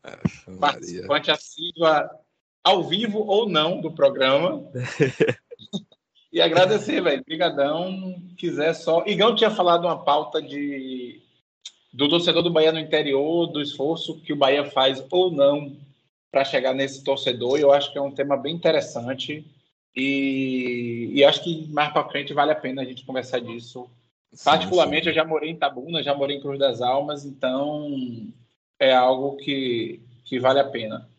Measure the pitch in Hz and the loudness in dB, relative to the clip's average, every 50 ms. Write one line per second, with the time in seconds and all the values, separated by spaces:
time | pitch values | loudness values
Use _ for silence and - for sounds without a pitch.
0 | _ - - - - - - - _ - 92 92 - 143 - - - 90 87 92 | _ -18 -20 -6 -6 -6 -6 -6 _ -20 -8 -2 -2 -2 -2 -2 -10 -12 -12 -10
1 | 90 95 143 151 147 - 151 151 - - - - 165 175 170 165 170 160 156 147 | -4 -2 -2 0 2 0 -2 -2 -2 -16 -14 -12 -12 -12 -2 2 4 4 4 4
2 | - - - - _ _ _ _ _ _ _ _ _ 160 196 185 160 135 165 202 | 2 -2 -10 -20 _ _ _ _ _ _ _ _ _ 4 4 4 2 -2 -2 -2
3 | 240 220 202 214 - - 190 208 233 208 175 151 151 165 185 - 160 160 - - | -2 -2 -2 -4 0 2 2 2 2 2 2 2 2 2 -2 -4 -6 -8 0 2
4 | 143 139 127 135 131 131 135 143 165 180 311 143 - - - 123 123 - - - | 2 2 4 4 2 4 4 4 2 0 -2 -4 -10 -10 -10 -8 -8 -8 0 0
5 | 143 131 - - - - 127 - _ _ - _ 110 - - 185 - _ _ _ | 0 0 2 0 0 0 0 -4 _ _ -20 _ -18 -12 -12 -12 -12 _ _ _
6 | _ _ _ _ _ _ - 165 170 170 160 175 185 190 214 208 - - 294 - | _ _ _ _ _ _ 0 0 2 4 6 4 6 6 4 0 0 -2 -2 0
7 | 185 165 139 131 127 - 160 160 180 165 147 139 139 143 156 165 180 190 190 190 | 2 0 0 0 -4 -8 -4 -2 -2 -2 0 0 0 0 0 -4 -4 -6 -8 -8
8 | 190 185 180 175 - - - - - 170 143 143 147 165 160 - - - 160 170 | -10 -10 -12 -12 -16 -20 -16 -8 -6 -6 -2 0 0 -2 -2 -2 -2 0 0 2
9 | 170 208 202 170 202 233 220 214 226 208 - - 180 175 175 175 170 180 156 135 | 2 0 2 4 4 4 4 4 2 2 2 2 4 4 4 4 2 0 -2 -2
10 | - - 143 156 156 - - 160 156 135 139 143 143 143 143 135 131 131 131 123 | 0 2 2 2 0 -2 -6 -6 -6 -6 -8 -8 -6 -6 -6 -8 -10 -10 -10 -10
11 | 123 120 110 - _ _ _ _ _ _ _ _ _ - _ _ _ _ - 120 | -12 -12 -16 -20 _ _ _ _ _ _ _ _ _ -20 _ _ _ _ -4 -2
12 | 143 143 165 170 170 180 160 165 170 175 170 156 156 160 160 160 156 151 156 151 | 0 2 2 2 2 2 2 2 2 2 2 4 4 4 2 0 -4 0 0 0
13 | 147 147 135 135 143 156 170 170 170 160 143 151 143 131 - - 135 151 165 - | 0 2 0 0 0 0 0 0 -2 -2 -4 -6 -6 -6 -6 -4 -4 -4 -2 -4
14 | - - 156 - - - 151 143 139 131 139 143 143 - - 135 131 135 135 131 | -6 -10 -12 -14 -8 -8 0 2 4 4 4 2 0 -2 0 2 2 2 2 -2
15 | - - - 180 185 185 165 139 139 139 147 - 147 139 - - - _ _ _ | -8 -2 2 2 2 2 2 4 4 4 4 2 -4 -8 -14 -18 -20 _ _ _
16 | _ _ _ _ _ _ - 135 139 - - 135 123 131 131 135 135 135 135 - | _ _ _ _ _ _ 0 0 0 2 0 0 0 0 0 0 -2 -4 -4 -6
17 | - 143 135 135 - 135 120 113 120 120 135 151 147 139 139 143 139 - - 143 | -2 -2 -2 0 0 -4 -2 -2 -2 0 2 4 6 6 6 6 4 -2 -6 -6
18 | 139 139 139 135 139 143 139 131 123 147 165 170 - 165 156 147 131 - - 123 | -6 -6 -4 -4 -2 0 0 -2 -2 -6 -8 0 0 2 2 2 -2 -2 -8 -8
19 | 117 123 131 127 - - 151 156 151 - _ _ _ _ _ _ _ _ _ 127 | -6 -6 -6 -8 -8 -10 -10 -12 -12 -20 _ _ _ _ _ _ _ _ _ -4
20 | 131 139 139 139 139 135 135 135 135 131 131 127 123 123 123 120 120 120 117 117 | -2 0 0 0 0 0 -2 -2 -2 -2 -2 -2 -2 -2 -4 -4 -4 -6 -6 -6
21 | 117 110 110 143 160 165 156 - - 175 165 156 156 151 151 147 151 147 - 156 | -6 -2 6 8 8 8 6 4 -4 -6 -6 -6 -8 -6 -2 -2 -2 0 0 -2
22 | 143 - - 143 143 143 147 143 143 151 151 151 - 131 131 135 131 123 127 120 | -2 -2 -6 -8 -8 -4 0 0 2 2 2 -2 -2 -8 -6 -6 -8 -8 -10 -16
23 | - - 131 131 123 - - 123 117 113 113 120 120 - - 127 123 - _ _ | -14 -8 -6 -6 -6 -4 -6 -6 -6 -6 -12 -14 -14 -16 -18 -18 -18 -18 _ _
24 | _ _ _ _ _ _ _ - - 147 151 160 170 190 180 180 156 143 143 156 | _ _ _ _ _ _ _ -2 2 4 4 4 2 2 4 4 4 4 2 0
25 | 160 170 151 160 156 160 160 156 147 160 165 160 156 143 139 143 127 165 170 156 | 0 2 0 0 0 0 -2 -4 -4 -6 -4 -2 -2 -2 -2 -4 -10 -6 -6 -4
26 | 123 143 143 143 139 139 143 139 - 143 139 139 143 135 120 110 123 120 131 139 | -2 -2 0 0 0 -2 -4 -6 -6 -8 -2 0 0 0 0 0 0 0 0 0
27 | 143 147 151 143 139 143 135 - - 127 127 135 143 147 151 151 147 147 139 135 | 0 -2 -8 -10 -10 -16 -10 -4 -2 -2 -2 -2 -4 -4 -4 -6 -8 -8 -6 -6
28 | 127 123 117 113 107 - - _ _ _ _ _ _ _ _ _ 139 131 131 127 | -6 -8 -10 -12 -14 -16 -16 _ _ _ _ _ _ _ _ _ 2 4 4 6
29 | 127 127 131 127 139 139 139 - - 151 139 135 131 127 120 113 107 - - - | 4 4 2 2 -2 -6 -6 -6 -6 -6 -4 -4 -2 -2 -2 -4 -4 -6 -10 -14
30 | - - - _ _ - 131 127 120 131 131 139 139 - - 117 113 107 110 110 | -18 -20 -20 _ _ -6 -6 0 2 2 4 4 2 0 -2 -8 -8 -8 -10 -12
31 | - _ _ | -14 _ _